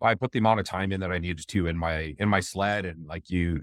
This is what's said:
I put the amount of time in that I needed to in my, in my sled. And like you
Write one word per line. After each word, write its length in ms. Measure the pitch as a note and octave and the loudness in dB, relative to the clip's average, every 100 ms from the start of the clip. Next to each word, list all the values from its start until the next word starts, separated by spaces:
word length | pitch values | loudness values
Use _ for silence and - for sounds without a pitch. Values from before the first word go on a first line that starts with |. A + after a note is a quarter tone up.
I 140 | A2+ G#2+ | 2 2
put 160 | B2+ | 0
the 80 | B2+ | 2
amount 180 | A2 A2 | 4 4
of 80 | F#2 | 2
time 240 | F#2 F#2+ | -2 -2
in 80 | F#2+ | -2
that 140 | F#2 | -2
I 60 | F2+ | -2
needed 280 | E2+ D#2+ - | -2 -6 -2
to 220 | G#2 E2+ | 0 0
in 100 | E2 | 0
my, 380 | E2 D#2+ D#2+ D2 | 0 -2 -4 -2
in 100 | G#2 | 2
my 120 | G2+ | 2
sled. 440 | F2+ F#2+ G2+ G#2 | 0 -2 0 0
And 220 | F#2 E2 D2+ | -4 -8 -10
like 240 | E2 - | -10 -2
you 300 | F2+ E2+ E2 | 0 0 -2